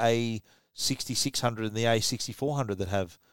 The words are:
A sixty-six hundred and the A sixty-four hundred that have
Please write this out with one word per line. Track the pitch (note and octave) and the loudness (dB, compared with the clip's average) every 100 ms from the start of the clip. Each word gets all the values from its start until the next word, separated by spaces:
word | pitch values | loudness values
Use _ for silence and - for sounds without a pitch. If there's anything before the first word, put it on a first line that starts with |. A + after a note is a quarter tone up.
A | A#2 A#2 A#2 A2+ - _ _ | 2 4 2 -2 -8 _ _
sixty-six | - - C3 - B2 C#3 - | -4 -2 -2 -4 -2 -2 0
hundred | B2 A2+ A2 | 0 0 -4
and | G#2+ | 0
the | |
A | A#2 A2+ | 2 4
sixty-four | - B2+ - - C#3 C#3+ | 2 -4 -6 -4 -2 -2
hundred | A#2 G2 | -2 -2
that | F#2 | 0
have | G2 F2+ - _ | 0 -2 -8 _